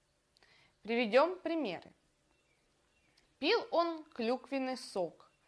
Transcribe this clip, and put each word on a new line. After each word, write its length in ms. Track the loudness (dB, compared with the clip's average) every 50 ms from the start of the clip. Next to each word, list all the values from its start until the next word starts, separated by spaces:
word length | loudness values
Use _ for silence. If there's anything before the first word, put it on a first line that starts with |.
| _ _ _ _ _ _ _ _ _ _ _ _ _ _ _ _
Приведем 580 | -6 -2 0 0 2 4 6 6 6 4 2 -2
примеры. 540 | -4 -2 -2 -2 -2 -2 -4 -8 -10 -16 -20 _ _ _ _ _ _ _ _ _ _ _ _ _ _ _ _ _ _ _ _ _ _ _ _ _ _ _ _
Пил 260 | -2 0 2 2 2 0 0
он 340 | 0 0 0 0 -2 -6 -12 -12 -8
клюквенный 640 | -4 -2 -2 -2 -4 -4 -6 -6 -4 -4 -4 -6
сок, 540 | -8 -10 -8 -6 -4 -4 -4 -8 -12 -20 _ _ _ _